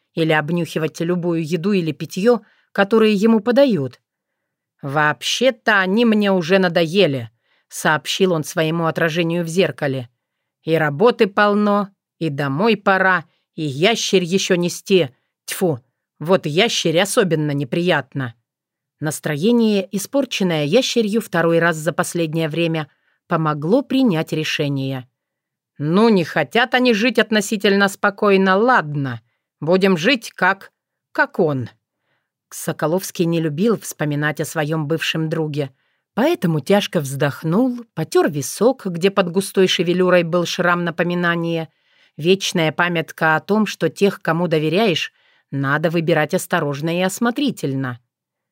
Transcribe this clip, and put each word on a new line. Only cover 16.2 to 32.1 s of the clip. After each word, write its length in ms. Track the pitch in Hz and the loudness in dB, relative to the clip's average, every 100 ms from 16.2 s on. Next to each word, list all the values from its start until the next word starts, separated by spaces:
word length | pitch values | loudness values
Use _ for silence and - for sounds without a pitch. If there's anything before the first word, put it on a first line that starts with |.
| 156 190 160 | 0 0 0
ящерь 520 | 160 226 - 170 160 | 0 0 0 0 0
особенно 540 | 185 202 185 160 151 | 2 0 0 0 0
неприятно». 840 | 143 139 170 175 151 - 143 123 - _ _ _ _ _ _ | -2 -4 -2 0 0 -2 -8 -8 -12 _ _ _ _ _ _
Настроение, 880 | 151 - 175 143 214 240 220 202 190 | -8 -6 -6 0 2 2 2 0 -2
испорченное 720 | 196 - 277 269 - 185 156 | -8 -2 -2 -2 -2 0 0
ящерью 560 | 147 233 254 240 214 220 | 0 0 2 0 0 -2
второй 380 | - 170 165 165 | -2 0 2 2
раз 180 | 170 156 | 2 0
за 160 | 160 | -4
последнее 560 | 151 170 175 160 165 160 | -4 -4 -4 -4 -2 -4
время, 400 | 160 165 160 147 _ _ _ - | -2 -2 -2 -8 _ _ _ -4
помогло 540 | 165 156 151 156 262 | -2 0 -2 0 0
принять 500 | - 262 247 160 156 | 2 2 2 0 -2
решение. 760 | 156 151 - 147 139 135 131 123 _ _ _ _ _ _ - | -4 -4 -4 -2 -2 -4 -6 -12 _ _ _ _ _ _ -8
«Ну, 300 | 151 185 233 | 0 4 4
не 160 | 190 | 4
хотят 500 | 151 170 147 226 254 | 2 -2 0 0 0
они 200 | 247 254 | 2 2
жить 240 | 202 247 233 | 2 2 0
относительно 720 | 214 214 - 214 208 196 196 | 0 -2 -2 -2 2 2 2
спокойно, 680 | - 202 202 208 190 190 190 | 2 -2 0 2 4 4 4
ладно. 640 | 247 226 151 147 135 117 - _ _ _ | 4 2 0 -4 -6 -8 -14 _ _ _
Будем 380 | 151 185 196 175 | 0 2 2 2
жить 340 | 202 262 - | 2 0 -4
как... 380 | - 185 196 - _ _ _ _ | -2 -2 -2 -8 _ _ _ _
как 260 | - 277 - | -2 -2 0
он». 300 | 156 131 113 - _ _ _ | 0 -2 -6 -14 _ _ _